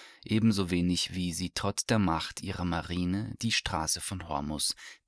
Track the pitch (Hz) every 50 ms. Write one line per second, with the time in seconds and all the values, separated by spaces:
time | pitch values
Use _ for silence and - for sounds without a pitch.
0 | - - - - - - 104 113 113 113 104 101 95 85 92 87 87 90 90 82
1 | - - - 92 90 90 82 85 92 87 - - - 98 - - - - 117 110
2 | 101 87 82 80 - - - - - 95 92 90 90 87 85 85 80 85 87 90
3 | 90 90 92 101 110 - - - - 113 110 - - - - 80 80 78 - -
4 | - - 98 92 87 80 76 71 71 76 78 71 - - - - - - - -
5 | _